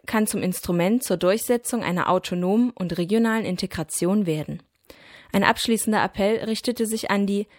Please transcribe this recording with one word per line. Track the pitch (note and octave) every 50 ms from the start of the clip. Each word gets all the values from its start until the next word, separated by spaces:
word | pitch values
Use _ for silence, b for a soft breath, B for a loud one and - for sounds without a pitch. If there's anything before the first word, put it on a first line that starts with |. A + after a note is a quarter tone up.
| - -
kann | - A3 G#3+ G#3
zum | - G3+
Instrument | - F#3 F3+ - - - F3 E3+ E3+ F#3+ A3+ B3 -
zur | - F#3+ E3
Durchsetzung | F3+ F3+ G3+ A3+ - - A#3+ A#3 - - - A#3 -
einer | - F3 F3+ C#3+ -
autonomen | F3+ F#3 - - F3+ F3+ F3+ F#3 G3+ A3+ B3 B3
und | - - F3+ E3+ E3+ F3+
regionalen | F3 E3 G#3 A3+ A#3 A3+ A3 A3+ G#3
Integration | - F3+ F3+ - F#3 - - D#3+ - - - E3+ F3 G3 G#3+ G#3
werden. | E3+ D#3 D#3 D3 - D3 F#3 - _ _ _ B B B B B B B B B B B
Ein | G3+ G3+
abschließender | - A3+ - - - A3+ G#3+ - A3+ G#3+ G3
Appell | - F#3+ - - G3 G#3 A3+ - -
richtete | A3 A3 - - - A3+ - A3+
sich | G#3+ A3+ A3 - -
an | G3 G3+ G3+ G3
die | G3+ G3+ G#3 b b